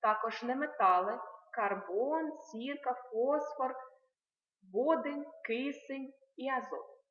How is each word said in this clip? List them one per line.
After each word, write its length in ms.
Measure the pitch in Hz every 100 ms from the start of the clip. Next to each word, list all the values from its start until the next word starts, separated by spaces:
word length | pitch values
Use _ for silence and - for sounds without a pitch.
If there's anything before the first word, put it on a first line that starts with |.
також 420 | 220 214 226 220
неметали, 760 | 240 254 294 - 196 180 190 240 - - -
карбон, 840 | - 208 196 - 190 262 320 311 302
сірка, 520 | - 220 247 285 254
фосфор, 800 | 247 254 220 247 294 - 226 254 - - - _ _ _ _ _ _ 190
водень, 520 | 190 269 320 285 285 294 - -
кисень 640 | 233 269 277 - 269 269 - _ -
і 140 | 262
азот. 360 | 262 220 - - - _